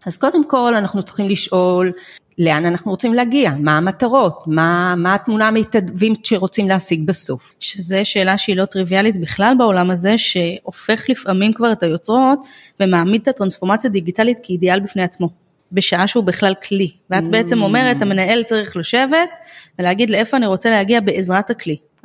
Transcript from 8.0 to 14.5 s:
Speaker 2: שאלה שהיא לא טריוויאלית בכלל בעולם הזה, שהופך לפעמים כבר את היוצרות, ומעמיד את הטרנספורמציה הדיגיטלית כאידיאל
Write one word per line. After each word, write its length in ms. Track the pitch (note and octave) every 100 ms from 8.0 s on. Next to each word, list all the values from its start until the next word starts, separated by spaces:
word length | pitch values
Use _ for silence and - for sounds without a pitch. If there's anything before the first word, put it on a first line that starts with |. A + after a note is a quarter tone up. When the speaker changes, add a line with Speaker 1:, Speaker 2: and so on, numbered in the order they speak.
| G3+
Speaker 2:
שאלה 320 | G#3 F#3 G3+
שהיא 180 | - F#3
לא 100 | F#3+
טריוויאלית 560 | G3 F#3 F#3+ G#3+ F#3+
בכלל 340 | E3 - G#3 C4
בעולם 340 | A#3 F#3 F3+
הזה, 260 | F3+ F#3 A3
שהופך 880 | - F#3 E3+ F#3 - - - A3 -
לפעמים 440 | B3+ - F#3 G#3
כבר 180 | A3 A#3
את 120 | A3
היוצרות, 560 | E3+ E3 - A#3 C4 C#4 C4+ - - -
ומעמיד 420 | G3 F3+ E3+ A3
את 60 | A3
הטרנספורמציה 640 | C4 G3 - F#3 G#3+ B3
הדיגיטלית 480 | G3 E3 F3+ A3+ A#3+
כאידיאל 360 | A#3+